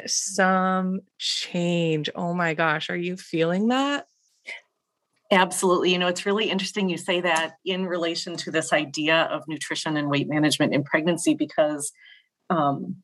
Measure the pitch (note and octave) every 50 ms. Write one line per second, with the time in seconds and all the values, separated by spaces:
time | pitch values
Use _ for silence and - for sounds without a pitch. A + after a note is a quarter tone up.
0 | - - - - - - G3 F#3+ F#3+ F#3 F#3+ F#3 F#3 F#3 F#3+ F#3 F#3 F#3 F#3 G3
1 | - _ _ - - - - - - - - F3+ F3 F3 F3 E3+ E3+ E3 D#3 D3+
2 | D3 - - - F#3 E3+ F3 F3+ F3 E3 D#3 D3+ E3 D#3+ D3+ D#3 - - F3 F3
3 | F3 F3+ F3+ F#3 - - - D#3+ D#3+ E3 F3 F#3+ G#3+ A3+ B3 B3+ C#4 C#4+ C#4+ C#4+
4 | - - _ _ _ _ _ _ _ - - - - _ _ _ _ _ _ _
5 | _ _ _ _ _ _ G3+ F#3 F#3 F3+ F#3 - - F#3 F3+ F3 - F3 F3+ F3+
6 | F3+ F3+ F3 F3+ - G3+ G3 G#3+ A3 F#3+ - F#3+ G3 - - G#3 G3 F#3 E3+ D#3
7 | - - F3+ F3 F3 F3+ E3 D#3+ D#3+ D#3 D#3+ - _ F3+ F#3 F3+ F#3+ F#3 F3 F3
8 | E3 E3+ E3 E3 - F3+ E3+ D#3 - - D#3 D#3+ D#3 - - D3+ D3+ C#3+ C#3+ D#3
9 | D3+ D3+ D#3+ E3 D#3 - - D#3 D3+ - D#3 C#3 - - D#3+ D3+ - E3 D3+ D3+
10 | D3 C#3+ C#3+ C#3+ C#3+ C3 D3+ D3+ D3+ D3+ B2+ - D3+ B2+ A#2 C#3 D3 - - D#3+
11 | D#3 F3+ F3 D#3+ - - D3+ - D3+ - - - D#3 D3+ D3+ C#3+ C#3+ - - _
12 | - - - - _ _ _ _ _ - F3+ E3 D3 C#3+ C#3 C3+ B2+ A#2+ - -